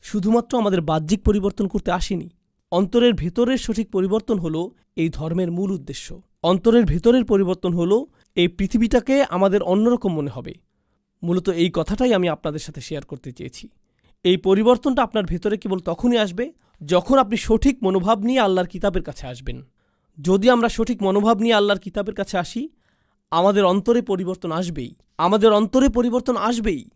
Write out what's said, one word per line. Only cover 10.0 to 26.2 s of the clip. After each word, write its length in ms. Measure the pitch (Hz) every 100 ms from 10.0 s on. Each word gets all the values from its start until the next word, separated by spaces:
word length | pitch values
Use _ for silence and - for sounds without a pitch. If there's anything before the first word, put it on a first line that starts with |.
| 208
মনে 160 | 165 143
হবে। 240 | 127 98 - _ _ _ _ _ _
মূলত 260 | 170 180 180
এই 200 | 170 175
কথাটাই 440 | 170 160 208 254
আমি 140 | 214 175
আপনাদের 320 | 151 160 151
সাথে 200 | - 147
শেয়ার 240 | - 151
করতে 280 | - 139 135
চেয়েছি। 360 | 123 - - - _ _ _ _ _
এই 120 | 185 180
পরিবর্তনটা 680 | 185 196 220 247 285 254
আপনার 220 | 240 220
ভেতরে 320 | 185 170 208 202
কেবল 220 | 202 190
তখনই 400 | 175 170 247 240
আসবে, 340 | 208 180 254 - _ _ 147
যখন 320 | 175 175 269
আপনি 180 | 240 214
সঠিক 420 | - 220 277 262
মনোভাব 380 | 190 190 180 226
নিয়ে 200 | 214 262
আল্লাহর 280 | 208 185 180
কিতাবের 340 | 185 202 180
কাছে 240 | 151 139 131
আসবেন। 360 | 123 131 123 135 _ _ _ _ -
যদি 280 | 147 190 220
আমরা 180 | 247 233
সঠিক 340 | - 226 226
মনোভাব 360 | 196 196 208 226
নিয়ে 160 | 233
আল্লাহর 260 | 220 202 196
কিতাবের 340 | 196 208 202
কাছে 240 | 208 190 190
আসি, 300 | 170 - 302 _ _ _ _ _ _
আমাদের 340 | 160 185 202
অন্তরে 380 | 190 190 196 233
পরিবর্তন 500 | - 190 180 185 170
আসবেই, 420 | 160 180 156 123 - _ _
আমাদের 340 | 165 208 220
অন্তরে 360 | 208 214 262 269
পরিবর্তন 480 | 220 240 240